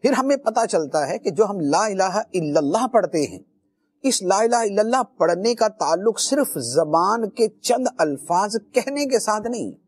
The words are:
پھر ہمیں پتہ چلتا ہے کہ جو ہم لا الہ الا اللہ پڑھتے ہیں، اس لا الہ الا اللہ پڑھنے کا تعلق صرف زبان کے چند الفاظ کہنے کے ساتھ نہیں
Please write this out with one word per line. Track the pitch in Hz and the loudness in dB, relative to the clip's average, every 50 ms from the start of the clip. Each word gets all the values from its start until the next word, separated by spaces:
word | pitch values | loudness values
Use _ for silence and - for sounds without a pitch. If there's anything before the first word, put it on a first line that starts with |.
پھر | - 240 | 2 2
ہمیں | 277 254 262 269 262 | 2 2 2 0 0
پتہ | 269 - 226 220 247 226 | 0 0 -2 0 0 -2
چلتا | 214 - 175 156 135 - 156 147 135 | 0 -2 -2 -4 -2 -2 -2 -2 -2
ہے | 175 220 | -6 -6
کہ | - 220 | -6 -6
جو | 165 151 220 | 0 0 0
ہم | 196 208 196 | 0 0 -4
لا | 156 143 143 175 208 | -2 0 0 0 0
الہ | 220 196 190 185 190 180 208 - _ - | 0 0 0 -2 0 0 -4 -6 _ -4
الا | 185 165 151 143 160 | -4 -4 0 0 0
اللہ | 151 139 165 220 247 247 | 0 2 0 0 -2 2
پڑھتے | - 233 185 175 - 160 | 2 2 0 2 -2 -2
ہیں، | 143 123 - 90 - _ _ _ _ _ _ _ _ _ _ _ _ | -2 -2 -6 -14 -20 _ _ _ _ _ _ _ _ _ _ _ _
اس | 269 - - 190 | -2 -2 0 0
لا | 180 190 196 | 2 2 4
الہ | 226 233 240 | 4 2 2
الا | 240 226 214 196 202 | 2 0 0 2 0
اللہ | 214 226 240 262 240 - _ _ | 2 2 2 0 -2 -4 _ _
پڑھنے | 175 160 170 175 196 226 240 | 2 2 2 0 0 -2 0
کا | 226 233 214 | 2 0 0
تعلق | 214 _ 165 147 156 175 190 226 214 - | 0 _ 0 0 0 2 2 0 0 0
صرف | - - 262 294 277 - - 160 | -2 0 0 0 0 0 -2 -8
زبان | 123 117 123 151 165 151 151 165 175 196 220 233 226 202 | -8 -2 0 0 0 2 2 2 2 2 0 0 -2 -6
کے | - - 233 - 170 _ | -2 0 -2 -2 -2 _
چند | _ - 247 247 254 247 - - | _ 0 0 0 0 -4 -2 0
الفاظ | 165 156 143 135 - - 170 175 202 208 208 226 208 _ | -2 -2 -2 -6 -4 -2 0 0 0 0 -4 -6 -8 _
کہنے | _ 247 - 269 277 285 285 | _ -4 -2 -2 -4 -4 -2
کے | 269 254 220 | 0 0 -2
ساتھ | 202 - 208 214 208 233 | 0 0 -4 -4 -4 -6
نہیں | 247 226 143 98 - _ _ | -8 -6 -8 -10 -12 _ _